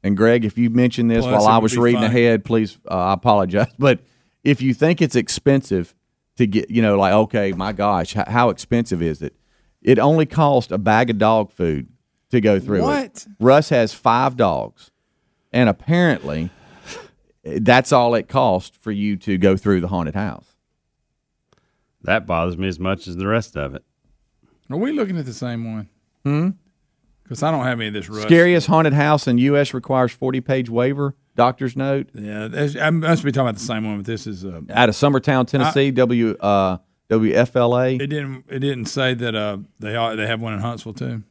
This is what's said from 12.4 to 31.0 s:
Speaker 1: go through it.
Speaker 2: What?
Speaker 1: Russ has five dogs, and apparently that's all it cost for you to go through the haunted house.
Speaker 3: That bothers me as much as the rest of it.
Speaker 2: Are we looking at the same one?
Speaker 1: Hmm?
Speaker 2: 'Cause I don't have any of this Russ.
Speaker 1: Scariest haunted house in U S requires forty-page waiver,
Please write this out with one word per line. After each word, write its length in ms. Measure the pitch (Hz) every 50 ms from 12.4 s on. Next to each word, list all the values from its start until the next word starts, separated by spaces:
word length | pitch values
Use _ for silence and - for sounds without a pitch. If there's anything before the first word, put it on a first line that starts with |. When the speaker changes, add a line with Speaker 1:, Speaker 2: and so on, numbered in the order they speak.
Speaker 1:
go 180 | 104 107 101 95
through 200 | - - 104 92
it. 40 |
Speaker 2:
What? 440 | - - - - 262 - _ - - - - _
Speaker 1:
Russ 300 | 107 127 135 147 151 -
has 260 | 156 123 113 107 -
five 420 | - _ 120 113 120 131 135 127
dogs, 540 | 123 113 95 80 65 53 53 _ _ - _ _ _ _ _ _ _ _ _ _ _ _ _
and 160 | - 120 123 110
apparently 840 | 95 _ - - 165 175 180 165 123 76 64 71 76 78 82 95 _ _ _ _ - - - - - - - - _ _ _ _ _ _ _
that's 480 | 80 78 90 110 - 123 131 127 -
all 220 | 147 123 120 120 120
it 140 | 110 - _
cost 480 | - 135 135 113 92 92 - - _
for 140 | _ _ 110
you 260 | 104 101 104 104 101 90
to 180 | - 107 98 90
go 180 | 95 98 95
through 240 | 95 - 104 98 92
the 60 | 85 90
haunted 260 | 98 90 82 76 78
house. 420 | 95 107 98 - - _ _ _ _ _ _ _ _ _ _ _ _ _ _ _ _ _ _ _ _ _ _ _ _ _ _ _ _ _ _ _ _
Speaker 3:
That 240 | - - 98 110 -
bothers 300 | - 87 82 85 90 87 82
me 80 | 95 95
as 120 | 87 80
much 260 | 90 95 98 - -
as 100 | 92 87
the 100 | 87 95
rest 300 | 101 110 117 104 - _
of 180 | 78 71 67 67
it. 100 | - _ _ _ _ _ _ _ _ _ _ _ _ _ _ _ _ _ _
Speaker 2:
Are 60 | 139
we 160 | 165 220 277
looking 260 | 311 285 226 190 185 165
at 80 | 139
the 60 | 127 110
same 380 | - 127 123 120 117 113 113
one? 160 | 110 107 101 _ _ _ _ _ _ _ _
Speaker 1:
Hmm? 240 | 143 143 151 170 185 196 _ _ _ _ _ _ _ _ _ _ _ _ _ _ _
Speaker 2:
'Cause 140 | 123 -
I 80 | 139 156
don't 140 | 160 143 123
have 140 | 127 123 117
any 80 | 110 107
of 60 | 107
this 140 | 104 87 85
Russ. 160 | 107 107 107
Speaker 1:
Scariest 420 | 107 170 170 175 175 175 170 -
haunted 260 | - 156 160 160 151
house 340 | 139 147 143 151 151 143 -
in 120 | 135 120 120
U 180 | 127 139 143
S 160 | 143 143 -
requires 400 | - 127 - - 135 131 127 117
forty-page 560 | - _ 135 131 131 131 123 - 131 131 127 117
waiver, 460 | 113 120 123 131 143 143